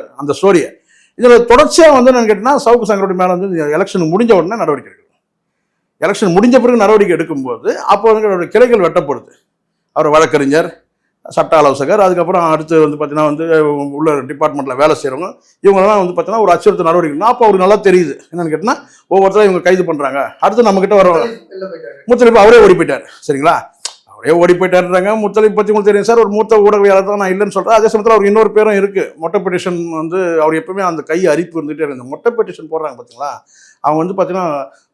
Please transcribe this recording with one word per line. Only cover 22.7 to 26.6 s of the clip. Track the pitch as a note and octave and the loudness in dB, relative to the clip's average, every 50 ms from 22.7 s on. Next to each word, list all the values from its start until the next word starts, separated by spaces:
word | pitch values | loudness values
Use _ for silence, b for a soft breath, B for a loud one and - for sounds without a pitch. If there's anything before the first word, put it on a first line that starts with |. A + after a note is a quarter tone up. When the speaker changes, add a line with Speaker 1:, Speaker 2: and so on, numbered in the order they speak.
| F3 | 4
Speaker 1:
போயிட்டாரு. | E3 - - - - - B B B | 2 0 -2 -4 -6 -8 B B B
சரிங்களா? | - - C#3+ C3+ D3 E3+ D#3 - - - _ _ - - - _ _ _ | -6 -6 -4 -2 0 0 0 0 -4 -10 _ _ -16 -16 -16 _ _ _
அவரே | - G#2+ A2 C#3 E3 F3 | -20 -8 -2 0 2 2
ஓடி | F3 F3 F3+ | 4 2 2
போயிட்டாருன்றாங்க. | F3+ F#3 F3+ F3+ F3+ F3+ F3 F#3 F#3 F#3 G3+ A3 | 0 0 0 0 0 0 0 -2 -2 0 -2 -2
முத்தலிப்பு | A3 G#3 G3+ G#3 A3 G#3+ G#3+ G3 | -2 -4 -2 0 0 0 2 0
பத்தி | G#3+ G#3 G#3 | 0 -2 0
உங்களுக்கு | G#3 G#3+ G3 G#3 | -2 0 2 2
தெரியும் | G3+ G3+ G3 A3 | 0 2 0 2
சார், | A#3 A#3 A3 | 2 2 2
ஒரு | G3 | 0
மூத்த | G3+ G#3+ G#3+ G#3 A3+ G#3+ | 0 -2 0 2 2 4